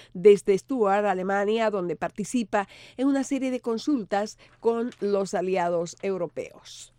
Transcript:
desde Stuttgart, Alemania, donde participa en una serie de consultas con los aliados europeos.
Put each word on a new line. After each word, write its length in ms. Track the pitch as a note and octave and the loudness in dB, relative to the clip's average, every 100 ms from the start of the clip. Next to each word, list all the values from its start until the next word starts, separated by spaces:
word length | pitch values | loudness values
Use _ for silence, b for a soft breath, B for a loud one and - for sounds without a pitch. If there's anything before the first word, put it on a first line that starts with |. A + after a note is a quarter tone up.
| B | B
desde 440 | F#3 G3 G3+ - F#3+ | 4 8 8 6 -2
Stuttgart, 480 | - C4 G3+ G3+ | -2 -2 2 2
Alemania, 640 | G#3 F#3 F#3 G3 G3+ A3+ A3 | 0 0 -2 0 0 0 0
donde 280 | G3+ F3 D#3 | -2 -4 -4
participa 720 | E3+ - F#3+ B3 A3 G#3 F#3+ B B B | -6 -6 -4 -4 -2 -2 -4 B B B
en 120 | C4+ | 0
una 160 | C#4 | 0
serie 260 | C4 C#4 C4 | -2 -4 -2
de 80 | B3+ | -4
consultas 800 | A#3 A3+ D4+ C#4 F#3+ G3+ G#3+ - b b | -4 -4 -2 -2 -2 -4 -4 -8 b b
con 320 | A3+ A#3 A#3+ - | -2 -2 -4 -4
los 340 | G3+ G3+ G3 | -2 0 0
aliados 600 | G3 F#3 F#3 F3 F3 E3+ - | -2 -2 0 0 -2 -4 -6
europeos. 880 | G3 F#3 D#3+ - - - - - - | -6 -4 -6 -8 -12 -14 -20 -20 -20